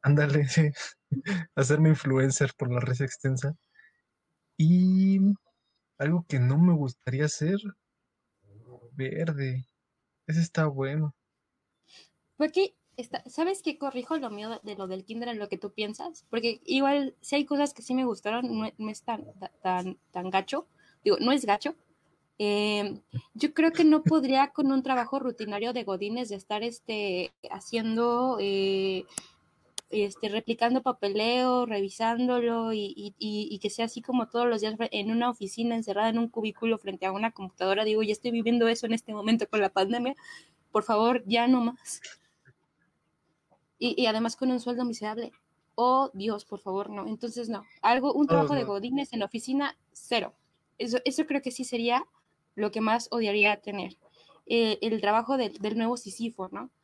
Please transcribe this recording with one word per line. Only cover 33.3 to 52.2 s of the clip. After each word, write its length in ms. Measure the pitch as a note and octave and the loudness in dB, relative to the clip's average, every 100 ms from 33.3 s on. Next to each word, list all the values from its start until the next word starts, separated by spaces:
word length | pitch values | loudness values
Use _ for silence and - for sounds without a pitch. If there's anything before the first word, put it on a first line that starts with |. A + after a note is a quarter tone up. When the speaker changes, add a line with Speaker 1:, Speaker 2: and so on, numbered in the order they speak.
| G#3 G#3 | -4 -4
Speaker 2:
y 80 | G#3 | -4
que 100 | G#3 | -6
sea 140 | G3+ A3+ | -4 -6
así 160 | A#3 | -6
como 260 | - B3 A3+ | -4 -2 -2
todos 180 | A#3 A#3+ | 0 0
los 140 | A3+ | 0
días 140 | G#3+ G#3+ | -2 -4
fre-, 120 | A3+ | -4
en 200 | G#3+ G#3 | -4 -2
una 180 | A3+ A#3+ | 0 0
oficina 440 | A#3 G3 - A#3 A#3 | -2 -8 -4 -2 -2
encerrada 340 | A3+ G3+ A3 | -2 0 0
en 100 | A3+ | 0
un 100 | A#3 | -2
cubículo 480 | A3+ A3 G3+ A3+ A3 | -2 -6 -2 -2 -2
frente 280 | G3 F#3+ F#3+ | -4 -4 -4
a 40 | |
una 200 | F#3+ A3 | -2 -4
computadora. 520 | - F#3+ _ F#3 G3 | -6 -14 _ 0 2
Digo, 200 | G#3+ G#3+ | 2 2
ya 100 | G#3+ | 0
estoy 160 | G#3+ B3 | -2 -2
viviendo 360 | A#3 A3+ A#3+ A3+ | -2 2 4 4
eso 160 | A#3 A#3 | 2 0
en 80 | |
este 200 | A3+ - | -4 -4
momento 360 | G#3+ G#3 A3+ G#3 | -6 2 2 2
con 100 | G#3+ | 0
la 80 | G3 | 2
pandemia. 460 | G3 F#3+ A#3+ B3 C#4 - - _ _ _ | 2 0 0 -2 -4 -12 -20 _ _ _
Por 120 | G#3+ | -2
favor, 400 | G#3 G#3+ A3+ B3 F#3+ | 2 2 4 2 2
ya 220 | A#3 A#3+ | 2 4
no 140 | B3+ | 4
más. 400 | A#3 B3+ - - - - _ _ _ _ _ _ _ _ _ _ _ _ _ _ _ _ | 2 -4 -12 -14 -14 -20 _ _ _ _ _ _ _ _ _ _ _ _ _ _ _ _
Y, 220 | A#3+ - | -4 0
y 40 | B3 | 2
además 280 | A3 A#3 - | 2 -2 -2
con 160 | C4 | -2
un 80 | B3+ | -2
sueldo 260 | A#3+ A#3+ B3 | -2 -4 -4
miserable. 460 | A3+ G#3+ A3 A#3 _ _ _ _ - | -4 -6 -6 -10 _ _ _ _ 0
Oh, 360 | A#3+ C4 C4+ | 4 4 2
Dios, 320 | F#3+ G3+ G#3 - | -2 -4 -4 -6
por 140 | G3 | -12
favor, 300 | G3 F#3+ G3+ | -6 -6 -4
no. 180 | G#3 G3 | -8 -8
Entonces, 420 | A3 A#3+ A#3 A3+ | -8 -8 -8 -8
no. 140 | A3 - _ | -8 -10 _
Algo, 320 | - B3 C4 | 4 4 4
un 140 | C4+ D4 | 2 4
Speaker 1:
Todos 140 | - | 4
Speaker 2:
trabajo 140 | D3+ D4 | 4 2
de 60 | |
Speaker 1:
no. 60 | A3+ | 0
Speaker 2:
godines 460 | G3+ A3+ C4 C#4 | -4 -4 -4 -4
en 100 | A#3 | -4
oficina, 540 | G3+ A#3 A#3+ C4+ C#4+ - _ | -4 -6 -4 -2 -2 -6 _
cero. 400 | - - A#3 - _ _ _ _ _ | -20 -4 -2 -2 _ _ _ _ _
Eso, 200 | A#3 A#3+ C4 | -2 -2 -2
eso 200 | C4+ D#4 | -2 -2
creo 160 | C#4 | -2
que 100 | C4+ | -4
sí 120 | A#3+ | -8
sería 400 | B3+ A#3+ A#3 B3 - _ | -6 -2 2 0 -2 _